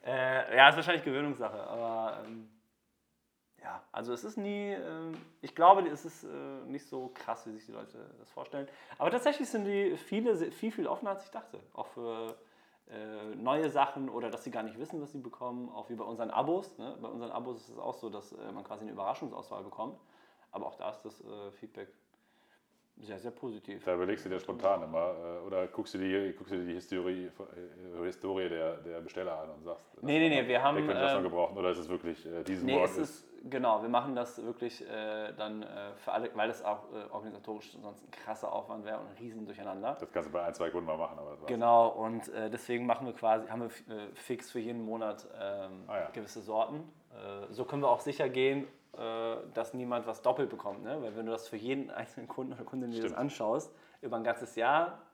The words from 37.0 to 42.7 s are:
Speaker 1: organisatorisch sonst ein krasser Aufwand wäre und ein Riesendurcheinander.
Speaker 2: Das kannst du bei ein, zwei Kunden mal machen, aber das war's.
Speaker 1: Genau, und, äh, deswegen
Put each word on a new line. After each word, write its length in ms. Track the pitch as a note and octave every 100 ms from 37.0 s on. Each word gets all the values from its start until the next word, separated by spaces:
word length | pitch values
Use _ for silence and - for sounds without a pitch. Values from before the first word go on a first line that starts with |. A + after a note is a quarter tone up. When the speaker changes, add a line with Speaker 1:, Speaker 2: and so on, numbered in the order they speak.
| G#2
Speaker 1:
organisatorisch 600 | G#2 G#2+ G2+ G#2 G#2+ - -
sonst 240 | G#2 G2+
ein 60 | -
krasser 420 | - A2 G#2+ -
Aufwand 320 | - - A2
wäre 140 | G#2 A2
und 60 | G#2+
ein 100 | G2+
Riesendurcheinander. 800 | A#2 A2 G#2 G2+ G2+ F#2+ A2+ D3
Speaker 2:
Das 140 | -
kannst 160 | F2 D2+
du 40 |
bei 100 | E2+
ein, 80 | E2+
zwei 160 | E2 E2
Kunden 180 | F2 E2
mal 120 | D#2+
machen, 200 | E2 D2+
aber 120 | D2
das 100 | D2
war's. 80 | D2+
Speaker 1:
Genau, 400 | A#2 A#2 A#2 A2+
und, 400 | - A2 A2+ -
äh, 160 | - A2
deswegen 340 | A#2 -